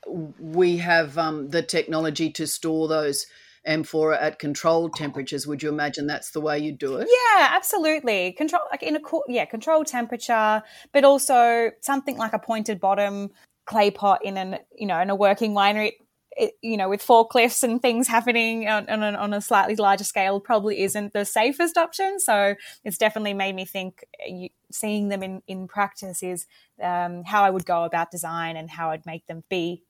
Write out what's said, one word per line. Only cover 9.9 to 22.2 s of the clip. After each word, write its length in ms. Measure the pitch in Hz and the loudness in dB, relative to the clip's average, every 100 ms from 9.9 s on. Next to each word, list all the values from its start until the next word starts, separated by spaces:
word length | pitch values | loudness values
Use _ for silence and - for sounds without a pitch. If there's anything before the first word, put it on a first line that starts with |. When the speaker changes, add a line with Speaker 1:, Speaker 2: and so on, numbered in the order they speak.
| 247 233 233 - 226 214 214 214 - - | -4 -6 -8 -2 2 2 0 -2 -20 0
Speaker 2:
but 100 | 285 | 6
also 680 | 277 277 - 247 240 233 226 - | 8 6 6 6 6 4 0 -2
something 360 | - 277 277 269 | -2 0 0 -4
like 140 | 220 | -4
a 80 | 214 | -4
pointed 400 | - 226 214 196 | -4 -4 -2 0
bottom 520 | 190 196 202 202 202 _ _ _ - | 2 2 0 -2 -10 _ _ _ -4
clay 260 | 220 208 | 2 2
pot 320 | 202 202 190 | 4 2 4
in 140 | 202 196 | 2 -6
an, 220 | 190 190 _ | -6 -8 _
you 140 | - 208 | -10 -2
know, 120 | 170 | 0
in 80 | 190 | 0
a 60 | 202 | 4
working 360 | 202 208 220 | 4 4 2
winery, 380 | 202 196 208 214 - _ _ _ | 2 2 2 -2 -4 _ _ _
it, 220 | - 233 - | -2 -2 -2
you 160 | 226 220 | -6 -2
know, 100 | 190 | -2
with 180 | 202 - | -2 4
forklifts 560 | 233 233 254 240 - | 6 6 4 2 2
and 200 | 247 233 | 0 2
things 260 | 254 226 254 | 0 0 2
happening 600 | 233 233 233 226 226 214 | 0 2 0 0 -2 -2
on, 220 | 214 - | -2 -2
on, 140 | 214 | -2
a, 80 | 214 202 | -2 -2
on 160 | 202 | -2
a 80 | 208 | -4
slightly 340 | 202 214 196 214 | 2 2 2 2
larger 300 | 202 196 208 | 2 2 0
scale 340 | - 190 202 | -2 0 -2
probably 420 | 202 226 208 208 | 0 0 0 -2
isn't 300 | 190 208 202 | -2 -2 -4
the 140 | 208 202 | -4 -2
safest 520 | - 233 277 339 339 | 0 0 2 0 2
option. 420 | 339 - 381 392 | 0 0 -4 -2